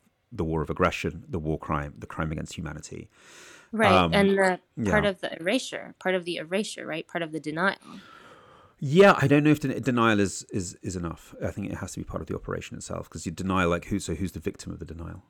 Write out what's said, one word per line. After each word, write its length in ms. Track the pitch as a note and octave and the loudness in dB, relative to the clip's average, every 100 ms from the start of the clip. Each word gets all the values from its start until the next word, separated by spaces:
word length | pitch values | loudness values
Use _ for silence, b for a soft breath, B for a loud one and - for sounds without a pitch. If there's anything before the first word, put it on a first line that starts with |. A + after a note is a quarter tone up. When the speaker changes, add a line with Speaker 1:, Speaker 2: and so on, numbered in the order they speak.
| _ _ _ | _ _ _
Speaker 1:
the 140 | G#2+ | -4
war 180 | D#2+ D#2+ | -2 0
of 80 | D2 | -2
aggression, 540 | D#2+ F2+ - E2+ D#2+ - | 2 2 2 -4 -6 -8
the 100 | E2+ | -6
war 200 | D2+ D#2 | -4 -4
crime, 360 | - D2+ D2 C#2 | -2 -4 -4 -10
the 80 | - | -10
crime 240 | - D#2+ | -6 -4
against 240 | D#2 D2+ | -6 -8
humanity. 560 | - D#2 D2+ - D#2 - B B B B B B | -10 -10 -10 -12 -14 -16 B B B B B B
Speaker 2:
Right, 200 | A3 G#3+ | 2 6
Speaker 1:
Um, 200 | F#3+ F3 | 6 6
Speaker 2:
and 180 | G3 G3 | 6 6
the 300 | G3 F#3+ F3+ _ - A#2+ | 6 4 2 _ -2 2
part 140 | G#3+ | 4
Speaker 1:
yeah. 60 | G3+ | 4
Speaker 2:
of 100 | F#3 | 0
the 200 | - - | -6 -6
erasure, 540 | E3 B3 - - - - | -2 -2 -2 -8 -10 -6
part 160 | F#3 F#3 | -2 -2
of 80 | |
the 140 | E3+ E3+ | -2 -6
erasure, 460 | D#3+ F#3+ G#3+ - | -4 -4 -4 -8
right? 220 | - D#3+ - | -8 -8 -6
Part 160 | F3 | -6
of 80 | E3 | -4
the 80 | D#3 | -6
denial. 400 | D3+ D#3 F#3+ - B G3 B B B B B B B _ | -6 0 0 -2 B -20 B B B B B B B _
Speaker 1:
Yeah, 340 | C#3 E3 G3 - | 2 8 8 8
I 120 | C#3 | 6
don't 160 | C#3+ | 6
know 60 | D3+ | 6
if 100 | D3 | 4
den-, 200 | C3+ A#2+ | 2 -2
denial 380 | B2+ A#2+ A2+ G#2 | 0 4 4 4
is, 240 | G2 - - | 2 -2 -8
is, 240 | A2 F2+ - | -6 -6 -8
is 140 | - F2+ | -8 -6
enough. 400 | E2+ D#2+ - - | -6 -8 -14 -8
I 120 | F#2 | -8
think 180 | G#2+ F#2+ | -6 -8
it 60 | F2 | -8
has 160 | F#2 | -8
to 80 | - | -10
be 40 | |
part 160 | - F#2 | -8 -8
of 60 | E2 | -8
the 80 | |
operation 420 | F#2 - F2+ - - | -8 -6 -8 -8 -14
itself, 320 | - E2+ - | -10 -10 -10
'cause 180 | E2 F#2+ | -10 -8
you 60 | |
deny, 300 | D#2+ F#2 F#2 | -4 0 2
like, 200 | F2 F2 | 2 0
who, 160 | - G2+ | -2 -4
so 140 | - | -4
who's 180 | D#2 F2+ | -4 -6
the 80 | - | -6
victim 320 | F#2+ - F2+ | -8 -8 -10
of 80 | E2+ | -12
the 40 | |
denial, 380 | D#2+ E2 E2 F2 | -12 -12 -12 -14